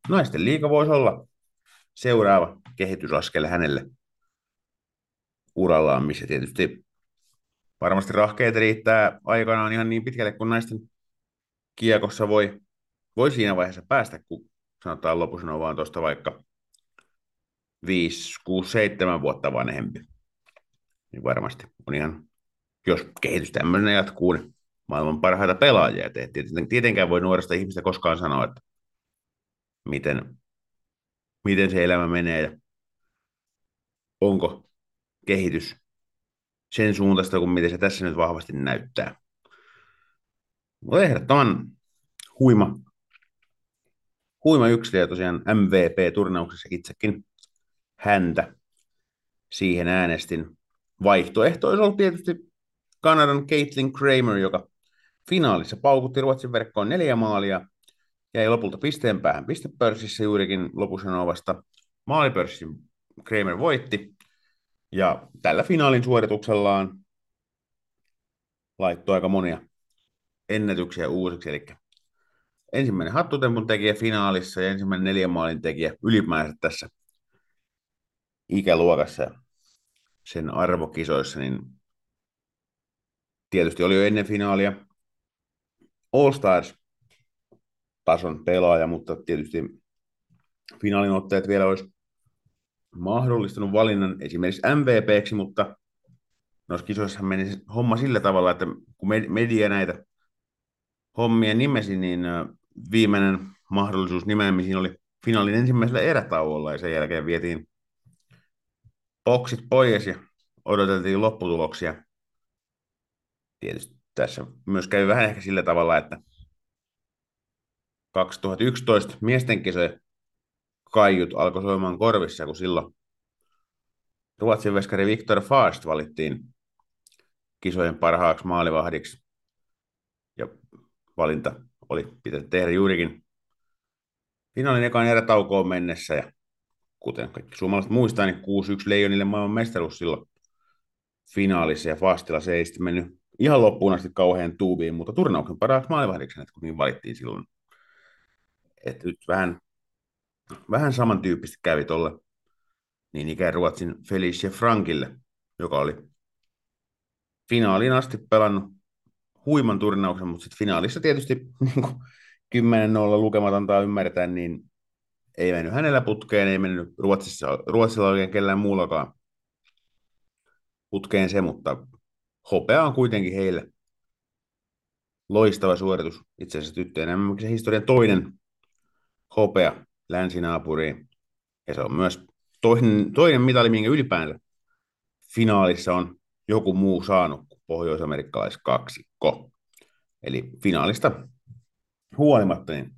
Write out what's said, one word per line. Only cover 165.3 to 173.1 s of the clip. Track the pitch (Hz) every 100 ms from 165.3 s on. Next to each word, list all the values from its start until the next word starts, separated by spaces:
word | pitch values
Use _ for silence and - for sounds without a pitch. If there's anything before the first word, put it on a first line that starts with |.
| -
ei | 90
mennyt | 87 82
hänellä | 123 156 135
putkeen, | 123 107 - 104 98
ei | 95
mennyt | 95 90 85 -
Ruotsissa, | 98 95 - - 69 65 -
Ruotsilla | 113 113 113 98
oikein | 98 95
kellään | 101 98 98
muullakaan | 104 95 82 78 65 - _ _ _ _ _ _ _ _ _ _ _ _ _ _ _ _ _
putkeen | 98 98 101 92
se, | 98
mutta | 87 - - 65 - _ _ _ _ _ -
hopea | 92 - 143
on | 151
kuitenkin | 131 123